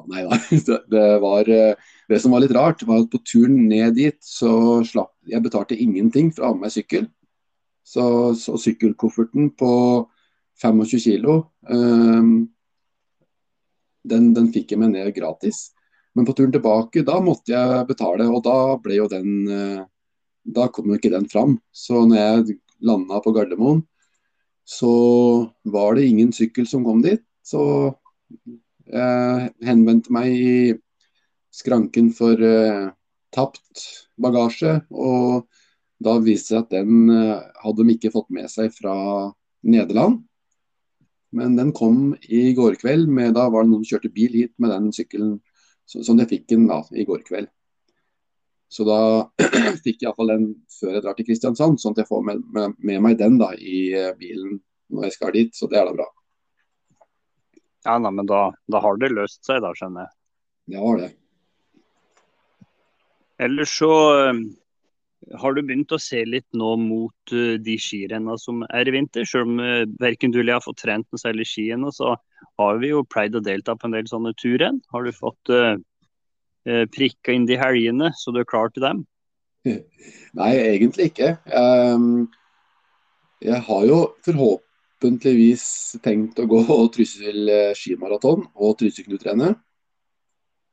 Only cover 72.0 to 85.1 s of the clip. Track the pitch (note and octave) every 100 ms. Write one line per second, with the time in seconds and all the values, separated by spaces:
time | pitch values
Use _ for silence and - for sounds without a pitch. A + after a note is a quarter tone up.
72 | C3 A#2+ _ _ _ - G#2 G#2+ C3+ D3+
73 | C3 A2 G#2+ A2+ G#2 G2 G#2 A2+ A#2 A2
74 | A2 A#2 A2+ A2+ A#2+ B2 F3 C4+ - A#2+
75 | B2 A#2 - - - B2 A#2+ G#2 - _
76 | _ _ _ _ _ _ - A#2 A2+ -
77 | C3+ - - B2 A#2+ B2 C3 B2+ A2+ B2
78 | E3 - - B2 A#2 A#2 A2+ - C3+ -
79 | - _ _ _ _ _ C3+ G#2 - _
80 | - - _ - G2 C3 A2+ G2+ A#2 D#3+
81 | F3 - C#3 E3 - B2 B2 B2+ B2 A#2+
82 | A#2+ A#2+ A#2 _ _ _ _ _ _ _
83 | _ _ _ _ - A#2+ A2+ G2 A2 D#3+
84 | E3+ - - D#3 B2+ F#2+ - _ _ _
85 | B2